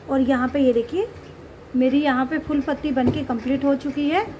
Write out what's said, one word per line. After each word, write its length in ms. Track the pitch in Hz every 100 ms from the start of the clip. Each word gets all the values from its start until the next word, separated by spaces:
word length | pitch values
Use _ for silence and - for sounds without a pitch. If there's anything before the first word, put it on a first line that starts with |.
| -
और 140 | 269
यहाँ 260 | 254 254 254
पे 100 | 285
ये 140 | 262
देखिए, 340 | 233 226 339 440 - - - - - - 254
मेरी 260 | 254 277
यहाँ 240 | 294 254 262
पे 120 | 311
फुल 220 | - 294
पत्ती 300 | 285 - 302
बन 200 | 262 247
के 120 | 311
कंप्लीट 420 | 269 233 247 269 277
हो 100 | 277
चुकी 320 | 285 277 294
है। 160 | 349 440 -